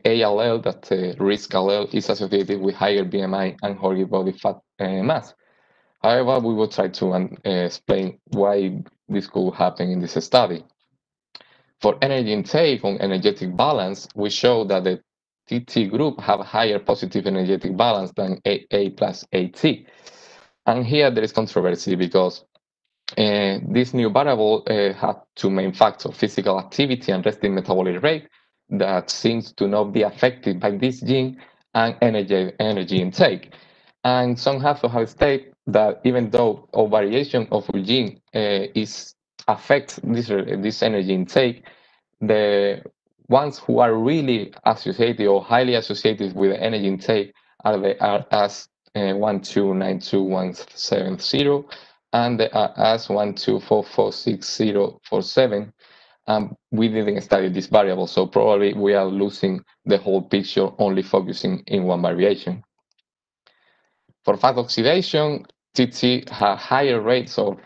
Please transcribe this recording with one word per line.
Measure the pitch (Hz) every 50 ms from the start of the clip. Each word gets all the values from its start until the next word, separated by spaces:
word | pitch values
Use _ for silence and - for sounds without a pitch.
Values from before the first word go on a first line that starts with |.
| - 120
A | 113 117
allele, | 113 107 104 101 117 120 113 113 -
that | - - - -
the | - 98 92 92 90 90 -
risk | 101 98 104 104 - -
allele, | - 98 92 98 101 104 101 98 -
is | 117 98 -
associated | 107 - 104 95 104 101 98 90 98 101
with | 95 98 95
higher | - - 101 104 101 95
B | 92 90 101
M | 95 92 95
I | 95 95 95 - - -
and | 101 101 95
higher | 95 95 95 92 95
body | 92 95 95 92 95 92
fat, | - - 104 95 - _ _ _ -
uh, | 101 92 95 95 95
mass. | 127 160 139 110 - - _ _ _ _ _ _ _ _ _ _ _ _ _ -
However, | 110 117 123 131 123 135 131
we | 117 117 113
will | 107 110 107
try | - - 98 95
to, | 92 - - 95 92
um, | 92 92 92 - - -
uh, | -
explain | 95 90 90 87 - - - - 101 95 95 92 - - _ _
why | - 101 101 101 101 101 98 95 92 - - - - _ _ -
this | 101 101 98
could | - - 98 92 92 92
happen | - 87 90 - - 90 90
in | 92 90
this | 87 85 - - 80
study. | - - 127 120 95 87 82 - _ _ _ _ _ _ _ _ _ _ _ _ _ - - - _ _ _ _ _ _ _
For | - 104 - -
energy | - 139 139 135 123 107 107
intake | 104 92 - - 151 170 156 135 113 -
on | 101 98 -
energetic | 98 98 95 92 92 104 101 - 95 92 87
balance, | 90 123 143 156 120 95 92 98 95 - - -
we | - 101 104
show | - - - 123 123 113 110
that | 98 98 95 90
the | 95 92 87 - _ _ _ _ _ _ _ _ _
T | 120 120
T | 120 - - 120 113
group | 95 101 117 147 151 131 -
have | - - 104 101
higher | 98 - - 110 113 113 104 101
positive | - - 113 - - 92 - 104 92
energetic | 98 95 95 92 92 98 92 - 95 92
balance | 92 113 120 113 101 95 92 -
than | - 101 95 92 92 -
A | - 101 95 - -
A | - 101 101 95
plus | 92 - 110 101 92 - - - -
A | 95 90 92
T. | - - - 160 123 - - - _ _ - - - - - - - - - _ _ _ _
And | - 113 123 123
here | 113 143 147 147 135
there | 123 110 110
is | - -
controversy | - 110 101 - - 90 90 90 87 - - 95
because, | 90 92 87 - 95 92 90 - - - _ _ _ _ _ _ _ _ _ _ _ _ - -
uh, | - 110 107 104 104 101 98 95 98 -
this | - 98 120 127 123 131
new | 131 120 110
variable, | 101 127 143 147 135 113 107 107 110 107 -
uh, | - 113 104 101 98 95
had | - - - - - - _ _
two | - - 98
main | 95 95 95 98 92
factors, | - 110 107 98 - - - -
physical | - - 107 - - 95 104 95 95
activity | 92 - - - 139 139 127 123 - -
and | 101 92 92
resting | 107 104 - - 101 98
metabolic | 95 90 - 92 92 92 92 87 90 90
rate, | 147 160 156 151 - _ _ _ _ _ _ _ _
that | 104 98 98 95 95 92 87 -
seems | - - - 113 117 117 113 - -
to | - 101
not | 98 101 104 107 101 98
be | 107 104
affected | 101 92 - - 127 123 - - 98 98 90
by | - 104 101
this | 98 127 131 127 127
gene | - 117 131 135 131 131 127 - - - _ _ _ _ -
and | 113 113 117 117 - -
energy, | 120 110 107 101 92 101 95 92 92 - -
energy | 107 107 110 101 90 82 92 92
intake. | 90 90 92 - 185 143 98 92 - - - - - _ _ _ _ _ _ _ -
And | 123 123 127 123 123 120 120
some | - 143 139 135
have, | 131 147 - - -
have | 120 117 120 113 110
stated | - - 143 147 139 131 - - - _ _ -
that | 101 110 107 107 - - -
even | 127 123 123 120 107
though | 101 120 120 113 104 - - _ -
a | - 110
variation | 104 104 110 104 101 110 131 143 143 - 123 113 -
of | - 107 101 -
a | - 101
gene, | 95 98 120 131 120 101 87 - _ _ -
uh, | 113 107 104 101 98 98 101 -
is | 110 107 104 - - - - - _ _ _ _ - -
affects | - 107 - - - 139 143 - - - - -
this, | - 117 120 117 113
uh, | 104 98 95 - 101 98
this | 98 107 107 - -
energy | 113 110 101 95 92 95
intake, | 92 92 - - - 135 123 120 123 - - - _ _ _ _ _ _ _ _ _
the | - 107 110 107 104 104 104 101 101 101 98 98 - - - _ _ _ _ _ _ -
ones | 120 131 143 147 139 -
who | - - 120 117
are | 123 117 113
really | 110 110 127 151 165 147 131 123 110 101 92 - - -
associated | 113 113 110 - - 95 - 117 117 117 117 107
or | 101 98 98 95
highly | - 113 120 131 127 120
associated | 117 110 - 104 - - 113 110 101 107 98 92
with | 92 98 98
the | 95 107 -
energy | 113 113 107 101
intake | 98 98 95 - - 113 107 101 101 - _ _ _ _ - -
are | 110 107 98
the, | 95 98 98 - -
are | 104 101 104 - -
as, | - 107 104 101 - - - - _ _ _ _ -
uh, | 104 101 98 95
one | 101 104 107 101 98
two | 95 - - 98 101 98 95
nine | 95 95 95 95 92
two | - - - 98 95
one | 95 95 92 92 92 90
seven | - - - - - - - - 101 92 95 95 90
zero | - - - 135 143 143 143 143 143 - - - - - _ _ _ _ -
and | 120 117 120 120 110
the, | 113 110 -
uh, | 110 107 107 -
as | - 110 110 113 113 - -
one | 101 101 104 104 98
two | 101 - - 107 101
four | 95 - 107 107 104
four | - - - 104 104 -
six | - - 120 104 95 - - -
zero | - 113 110 101 101 98 92 - - -
four | - - 104 92
seven. | - - - 135 123 104 101 107 107 - _ _ _ _ _ _ _ _ _ _
Um, | - 110 107 104 - - - _ _
we | - 107 113 113
didn't | 107 110 107 104 104 101
study | 92 - - 98 95 92
this | 92 95 95
variable, | - - 107 101 98 92 92 92
so | 87 - - 95
probably | 92 - 107 110 110 107 101 101 101 104
we | 101 101 98 101
are | 101 95
losing | 95 95 98 98 101 101 - - 98 95 92 - _ _ _ _
the | - 104 98
whole | - 101 95 98 90
picture, | - - 98 95 - - 98 98 95 - -
only | 107 101 95 95 92
focusing | - - 98 92 92 92 - - 95 92 92 -
in | - - 101 92
one | 90 90 87 87
variation. | 87 85 87 92 101 101 - - - 92 92 - _ _ _ _ _ _ _ _ _ _ _ _ _ _ _ _ _ _ _ _ _ _ _ _ _ _ _ _ _ _ _ _
For | - -
fat | - - 127 131
oxidation, | 123 120 120 - - 113 127 160 190 185 - - 156 151 151 147 - - - _ _ _ _ -
T | - 127
T | 123 - - - 123 123 120 - -
had | - 107 104 101 98
higher | - - - 131 135 143 139 123 117
rates | 104 110 123 127 123 - - -
of | 104 101 98 - -